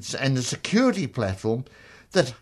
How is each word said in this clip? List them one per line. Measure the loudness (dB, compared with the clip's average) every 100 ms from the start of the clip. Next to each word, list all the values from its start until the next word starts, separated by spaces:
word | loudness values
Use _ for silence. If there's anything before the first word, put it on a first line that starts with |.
| -6 -2
and | 0 0
a |
security | -2 -6 0 2 4 2 -4
platform | -2 -4 -2 -2 -2 -6 -16 -20 -20 _
that | 0 0 -2